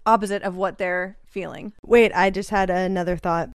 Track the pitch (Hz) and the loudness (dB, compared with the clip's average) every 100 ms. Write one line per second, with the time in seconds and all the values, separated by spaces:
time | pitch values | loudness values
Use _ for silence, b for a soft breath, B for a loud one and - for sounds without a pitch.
0 | 220 226 202 202 196 180 190 - 180 180 | 2 2 2 -4 -6 -4 -4 -2 -4 -2
1 | 185 208 - 196 165 - 208 - - 240 | -4 -10 -14 -12 -10 -12 -16 -16 4 6
2 | 220 - 190 190 202 202 190 180 185 190 | 6 4 0 0 -2 0 0 0 0 -2
3 | 175 175 180 170 - | -2 -2 -2 -2 -4